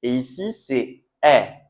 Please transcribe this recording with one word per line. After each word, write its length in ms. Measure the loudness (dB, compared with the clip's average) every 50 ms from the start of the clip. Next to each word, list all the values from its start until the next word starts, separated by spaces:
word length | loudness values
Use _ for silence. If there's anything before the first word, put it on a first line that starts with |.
Et 140 | -4 -2 -4
ici, 360 | -4 -4 -6 -8 -8 -8 -8
c'est 520 | -8 -8 -8 -4 -4 -4 -4 -4 -10 _ _ _ _ _
est. 320 | 4 6 6 6 4 0 -12 -20 _ _